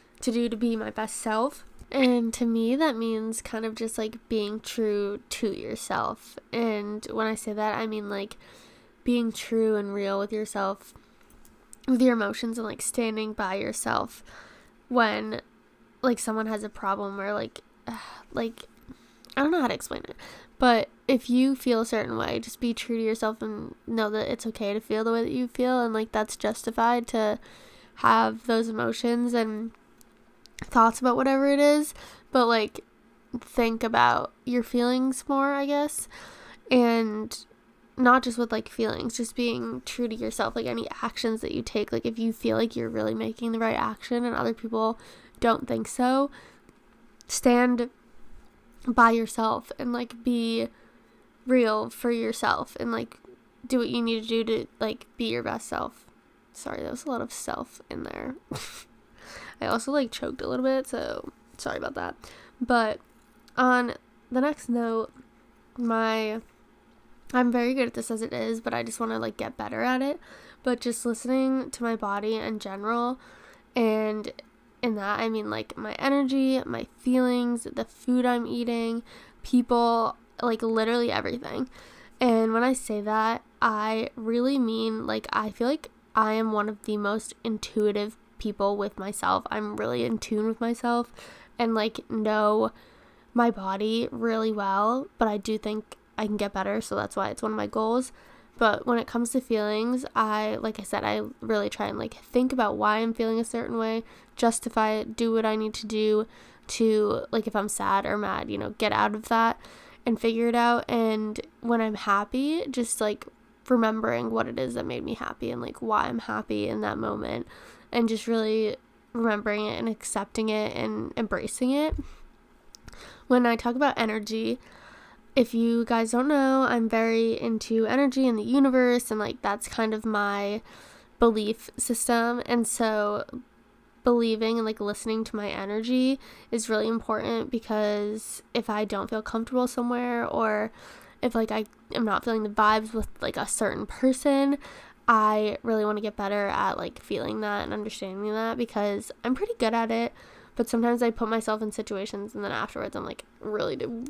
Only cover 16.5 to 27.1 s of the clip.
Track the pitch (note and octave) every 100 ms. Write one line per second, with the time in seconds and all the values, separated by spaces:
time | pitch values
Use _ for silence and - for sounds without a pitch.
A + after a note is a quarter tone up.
16.5 | G#3+ G#3+ - G3 G3+ G3+ G3 G3 G#3 A3+
17.5 | - - _ - A3+ - - - A#3+ A#3
18.5 | A#3 - - - - - _ - - C#4+
19.5 | E4+ C4+ - - - - - - - -
20.5 | - B3+ A#3 - - - C4 - B3 C4
21.5 | C4+ B3+ A3+ A3+ A3 A#2+ A2+ - - A#3
22.5 | - A#3+ A3+ - A#3 A3 A3 A3 A3 A3
23.5 | G#3+ - - - A3+ G#3+ G#3+ - A#3 A3+
24.5 | - G3+ G#3 - G#3+ A3+ A#3 A3+ A#3+ B3
25.5 | - B3 B3+ A#3 A3 A3 G#3+ G#3+ - G#3
26.5 | A3 - A#3 A#3 A#3+ A#3+